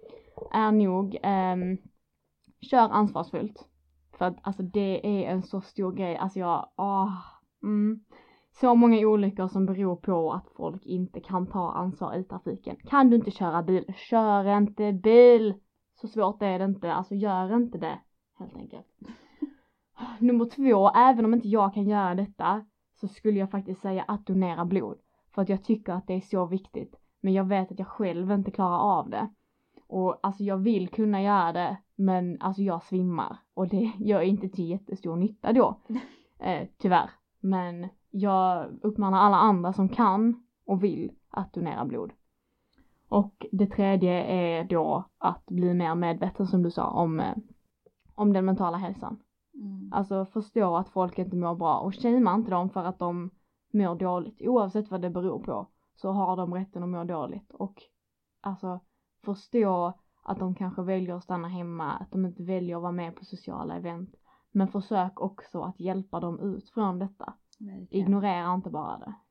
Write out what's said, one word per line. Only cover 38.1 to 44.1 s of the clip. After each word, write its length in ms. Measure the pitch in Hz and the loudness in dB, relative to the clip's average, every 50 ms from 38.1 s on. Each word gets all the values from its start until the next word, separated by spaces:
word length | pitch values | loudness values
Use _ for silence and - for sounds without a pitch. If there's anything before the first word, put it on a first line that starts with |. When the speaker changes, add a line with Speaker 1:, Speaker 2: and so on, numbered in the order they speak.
| - 196 196 202 190 190 185 185 180 170 147 - - - | -4 -2 0 2 2 4 4 2 2 0 -4 -8 -8 -6
Speaker 1:
uppmanar 360 | - 214 208 214 202 190 190 190 | -4 -2 -2 0 0 2 4 6
alla 180 | 202 202 196 | 6 6 8
andra 360 | 170 208 220 202 175 175 180 185 | 8 6 6 6 4 2 0 2
som 160 | 202 190 190 | 2 2 2
kan 540 | - - 233 196 190 202 226 233 233 - - _ _ _ _ | 4 4 4 4 4 4 2 2 2 0 -6 _ _ _ _
och 180 | - 196 185 202 | -2 0 0 0
vill 280 | 196 - - 165 - - _ _ _ | 0 0 -2 -6 -8 -10 _ _ _
att 240 | - - 185 - - | -8 -8 -8 -6 -6
donera 320 | 180 175 160 - - 123 | -6 -6 -6 -6 -6 -6
blod. 260 | 143 - - 87 - - _ _ _ _ _ _ _ _ _ _ _ _ _ _ _ _ _ _ - | -6 -6 -8 -8 -10 -12 _ _ _ _ _ _ _ _ _ _ _ _ _ _ _ _ _ _ 0
Och 360 | - 208 202 202 - - - - | 2 2 2 0 -4 -14 -10 -4
det 160 | - 190 202 | -2 0 0
tredje 560 | 196 - - 196 196 196 185 185 180 | 0 0 0 2 2 4 4 4 2